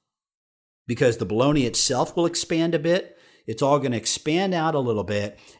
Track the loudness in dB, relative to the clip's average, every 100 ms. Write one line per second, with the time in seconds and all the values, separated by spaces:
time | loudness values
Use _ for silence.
0 | _ _ _ _ _ _ _ _ -8 0
1 | 2 2 -2 2 2 2 0 0 0 0
2 | -2 0 0 -2 -2 0 0 0 0 0
3 | -2 -18 -20 _ -10 -2 2 2 2 -2
4 | -4 -4 0 0 0 0 0 0 0 -2
5 | -2 -4 -4 -10 -20